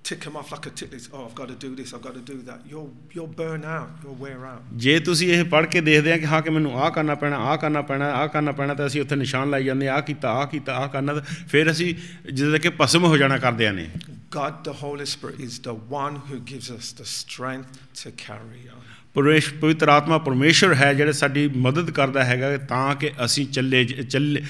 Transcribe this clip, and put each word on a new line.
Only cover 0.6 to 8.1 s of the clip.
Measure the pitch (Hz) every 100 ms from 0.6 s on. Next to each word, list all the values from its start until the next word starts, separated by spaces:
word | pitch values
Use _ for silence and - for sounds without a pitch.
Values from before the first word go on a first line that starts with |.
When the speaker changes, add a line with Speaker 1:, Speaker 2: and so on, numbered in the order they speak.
| 156
Speaker 1:
a | -
tick | 147
list, | 135 120
"Oh, | 139
I've | 120 -
gotta | 127 123
do | 139 127
this, | 127
I've | 123
gotta | 127 127 123
do | 135 120
that," | 120 143
you'll, | 151 147 123 - 170
you'll | 160 113
burn | 160 160
out, | 156 160 127 -
you'll | 143 131
wear | 139 131
out। | 131 120 127
Speaker 2:
ਜੇ | 117 127 160
ਤੁਸੀਂ | 170 165 180
ਇਹ | 170
ਪੜ੍ਹ | 175 151 170
ਕੇ | 180
ਦੇਖਦੇ | 156 151 151
ਆ | 165
ਕਿ | 156
ਹਾਂ | 160
ਕਿ | 156
ਮੈਨੂੰ | 156 151 123
ਆਹ | 151
ਕਰਨਾ | 165 151 147
ਪੈਣਾ, | 147 143
ਆਹ | 120 156
ਕਰਨਾ | 156 151
ਪੈਣਾ, | 143 139 143